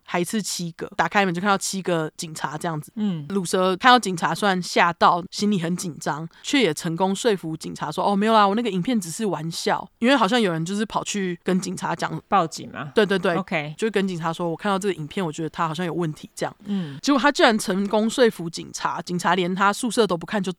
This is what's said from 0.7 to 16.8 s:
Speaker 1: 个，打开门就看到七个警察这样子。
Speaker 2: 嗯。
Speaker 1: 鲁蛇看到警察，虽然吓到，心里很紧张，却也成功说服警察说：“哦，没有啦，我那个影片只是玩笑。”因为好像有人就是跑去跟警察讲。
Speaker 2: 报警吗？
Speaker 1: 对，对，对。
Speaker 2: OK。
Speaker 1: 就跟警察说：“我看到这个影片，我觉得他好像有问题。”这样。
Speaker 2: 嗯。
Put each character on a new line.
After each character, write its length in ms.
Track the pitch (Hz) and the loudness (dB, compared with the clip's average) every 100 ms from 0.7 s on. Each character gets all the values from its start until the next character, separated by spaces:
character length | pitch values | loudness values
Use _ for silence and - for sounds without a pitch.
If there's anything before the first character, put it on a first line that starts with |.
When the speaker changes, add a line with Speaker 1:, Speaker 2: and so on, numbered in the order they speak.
| - | -8
Speaker 1:
个， 120 | - - | -4 -2
打 140 | 170 | 2
开 160 | 208 196 | 2 2
门 80 | |
就 80 | 170 | 2
看 80 | 202 | 0
到 80 | 196 | 0
七 240 | - 196 | -2 -4
个 280 | 180 170 156 - | -2 0 -2 -6
警 180 | 165 | -12
察 240 | 156 147 147 | -2 -2 0
这 120 | 175 | -4
样 100 | 156 | -4
子。 100 | - 220 | -6 -4
Speaker 2:
嗯。 300 | 208 165 143 | -2 -2 -2
Speaker 1:
鲁 140 | 196 | -2
蛇 320 | 170 190 185 185 | 2 4 4 4
看 160 | 254 | 4
到 80 | 247 | 4
警 160 | 208 175 | 2 -2
察， 180 | 156 | -2
虽 140 | 165 208 | 0 0
然 140 | 185 | 0
吓 300 | 170 240 175 | 0 2 2
到， 280 | 170 196 170 - | 4 4 4 -2
心 220 | - 208 | -2 0
里 80 | 202 | 0
很 160 | 165 180 | 0 -4
紧 180 | 185 135 | -6 -8
张， 260 | 180 147 170 - | -6 -6 -8 -12
却 200 | - 285 | -2 2
也 120 | 196 | 2
成 220 | 151 175 165 | 2 -4 0
功 180 | 190 | 0
说 220 | 196 240 196 | 2 0 0
服 220 | 165 160 | -2 -8
警 180 | 175 170 | -8 -8
察 160 | 147 | -6
说： 180 | 156 180 | -2 0
“哦， 60 | 196 | 2
没 120 | 214 | 4
有 60 | |
啦， 140 | 220 196 | 6 6
我 80 | 208 | 4
那 60 | |
个 80 | 233 | 0
影 120 | 185 | -2
片 160 | 175 233 | 0 0
只 140 | 165 | -2
是 140 | 160 214 | -4 -4
玩 260 | 156 156 | -4 -4
笑。” 340 | - 214 170 - - | -4 -2 -2 -4 -2
因 80 | 233 | 2
为 80 | 277 | 4
好 100 | 190 | 4
像 140 | 247 | 2
有 140 | 202 | 2
人 100 | 160 | 0
就 100 | 165 | -2
是 120 | 202 220 | -4 -2
跑 180 | - | -4
去 340 | - 208 190 170 | -4 -2 -2 -2
跟 160 | - 185 | 0 0
警 160 | 185 185 | 0 -4
察 180 | 160 | -4
讲。 160 | 165 160 160 - | -4 -4 -6 0
Speaker 2:
报 180 | 202 165 | 2 2
警 240 | - 120 | -4 -12
吗？ 200 | - 139 220 | -10 -2 2
Speaker 1:
对， 100 | 196 | 2
对， 140 | 196 | 2
对。 160 | 190 170 | 0 0
Speaker 2:
OK。 400 | 185 170 147 156 | -2 -4 -4 -4
Speaker 1:
就 140 | 220 | -2
跟 160 | 202 190 | 0 -2
警 100 | 175 | -2
察 140 | 165 | -4
说： 160 | 165 175 | -2 -4
“我 80 | 160 | -2
看 160 | 208 | -2
到 80 | 190 | 0
这 80 | 202 | -2
个 60 | |
影 120 | 170 147 | -4 -6
片， 200 | - 175 | -4 -4
我 40 | |
觉 140 | 151 | -4
得 60 | 156 | -6
他 180 | - 165 | -2 -2
好 60 | |
像 120 | 156 180 | -2 -4
有 80 | |
问 180 | 170 165 | -2 -4
题。” 160 | 151 - | -4 -12
这 120 | - 143 | -8 -8
样。 100 | - | -6
Speaker 2:
嗯。 340 | 202 196 | -6 -4